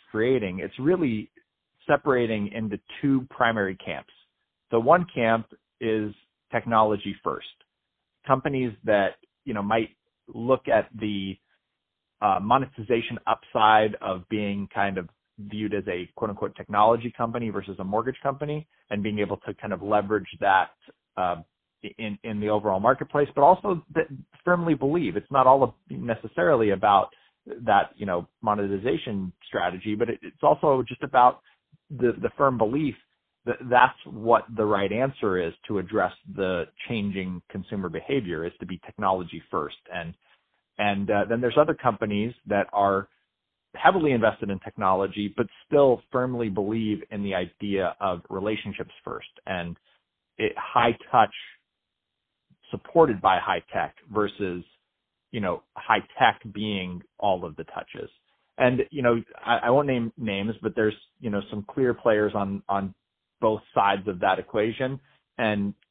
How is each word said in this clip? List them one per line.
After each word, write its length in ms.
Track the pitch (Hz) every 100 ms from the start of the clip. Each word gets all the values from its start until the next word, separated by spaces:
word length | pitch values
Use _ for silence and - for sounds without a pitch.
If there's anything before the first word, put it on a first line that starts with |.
| -
creating, 500 | 110 117 131 101 92
it's 180 | 98 -
really 520 | 135 180 151 110 - _ _ _ _ _ -
separating 640 | 143 151 127 117 110 104
into 260 | 104 110 101 - -
two 260 | 143 135 127
primary 460 | - 117 113 98 95
camps. 280 | - 76 - _ _ _ _ _ _
So 80 | 117
one 280 | 117 170 170
camp 320 | - 117 113 110 - _ -
is 340 | 117 110 107 104 _ _ _
technology 680 | 135 120 113 107 104 101 98
first. 220 | - 69 - - _ _ _ _ _ _ -
Companies 460 | 135 151 139 123 104
that, 320 | 107 104 95 - _ _
you 100 | -
know, 80 | 107
might 280 | 101 113 110 _ _ _ -
look 400 | 117 117 131 -
at 200 | 113 101 110
the, 380 | 107 101 95 95 _ _ _ _ _ _ _ -
uh, 160 | 104 95
monetization 800 | 101 127 135 - 107 117 113 117 -
upside 680 | 113 - 123 107 110 110 104
of 220 | 104 92 87
being 400 | 110 104 101 98
kind 240 | - 98 95
of 120 | 87 _ _ -
viewed 360 | 101 104 107
as 80 | 101 98
a 200 | 90 90
quote 160 | - 107
unquote 240 | 101 104
technology 580 | - 101 104 107 117 117 -
company 340 | 120 117 113
versus 240 | 98 98 95
a 40 |
mortgage 300 | 95 104 117 135
company 460 | 139 135 151 151 156 _ -
and 120 | 104
being 160 | 104 104
able 200 | 101 101
to 140 | -
kind 180 | 101 104
of 100 | 95
leverage 460 | 98 107 101 107 92 -
that, 300 | 101 95 90 _ _ _ _ -
uh, 200 | 90 87 80 _ _ _ 107 -
in, 180 | 110 101
in 160 | 117 104
the 100 | 104
overall 300 | 107 104 95
marketplace, 480 | 110 135 147 147 147
but 80 | -
also 400 | 143 185 208 175 -
that 140 | 160 160 135 - _
firmly 300 | - 175 170
believe 420 | 151 135 170 127 90
it's 140 | -
not 160 | 143 127
all 260 | 135 127 - -
necessarily 800 | 127 120 113 113 - 175 139 110
about 380 | 95 104 98 - - _ _
that, 460 | - - 117 101 85 -
you 100 | 101
know, 220 | 87 90 _
monetization 920 | 113 104 98 98 110 160 131 101 92 - -
strategy, 480 | 104 90 92 104 104
but 120 | 117
it, 120 | 107
it's 220 | 87 -
also 400 | 151 151 160 135 120
just 160 | 123
about 380 | 139 131 123 - _ _ _ _ -
the, 220 | 135 120 -
the 80 | 117 -
firm 180 | 143 123
belief 380 | 110 139 151 104 _ _ _ _
that 120 | - 120 127
that's 300 | 123 127 -
what 400 | - 110 113 113 - 113
the 80 |
right 280 | 107 101 98
answer 520 | 107 135 135 110 92
is 80 | 85 82 -
to 120 | 104
address 340 | 90 107 98 - - 98
the 300 | 95 87 78 - -
changing 540 | 117 101 95 92 90 -
consumer 380 | 104 90 104 92
behavior, 580 | 92 - 139 98 80 82
is 60 | -
to 60 | 92
be 140 | 92 -
technology 560 | - 101 95 85 85 -
first. 240 | 90 73 - -
And, 220 | 90 85 87 _ _ _ _ _ -
and, 320 | 104 101 101
uh, 140 | 104 98
then 120 | 117
there's 180 | 123 131
other 160 | 156
companies 580 | 156 127 107 110 101 113 123 -
that 220 | 101 95
are 360 | 101 101 98 98 _ _ _ _ _ _
heavily 380 | - 160 185 156
invested 380 | 123 110 - 101
in 100 | 95
technology, 720 | - - 98 95 98 95 104 -
but 100 | 113 - -
still 340 | 147 139 117 -
firmly 360 | 127 127 120 117
believe 540 | 98 101 113 107 104 -
in 140 | 104
the 100 | 101
idea 640 | 95 90 - 104 98 90 -
of 200 | 98 90 -
relationships 640 | 95 101 104 107 101 - -
first 220 | - - - _ -
and 300 | 92 85 85 _ _ _ _ _ -
it, 140 | 110 -
high 400 | - 123 120 117 -
touch 240 | 127 107 - - - _ _ _ _ _ _ _ _ _ _ _
supported 500 | - - 170 160 101
by 180 | 95 92
high 240 | - 90 -
tech 220 | 101 78 - -
versus, 520 | 107 104 - 98 90 87 _ _ _ _ _ _
you 100 | 123
know, 220 | 95 87 -
high 260 | - - 110 - -
tech 220 | 123 101 113
being 480 | 101 107 101 90 90 - -
all 260 | 104 92
of 120 | 87 76
the 80 |
touches. 440 | 82 - - - - _ _ _ _ -
And, 240 | 127 127 117
you 120 | 147
know, 200 | 123 117 110 -
I, 140 | - 117
I 60 | 120
won't 180 | 131 147
name 240 | 127 117 -
names, 380 | 117 98 104 107
but 120 | 110 101
there's, 180 | 107 104 _ _
you 80 | 123
know, 120 | 101 98
some 160 | 107 101
clear 240 | - 127
players 400 | 117 120 107 104
on, 280 | 104 98 98 -
on 260 | 98 98 95 _ _ _ -
both 180 | 113 107 -
sides 340 | - 101 101 101
of 120 | 90
that 180 | 98 92
equation. 640 | 92 110 107 110 131 135 _ _ _ -
And 380 | 117 104 101 - _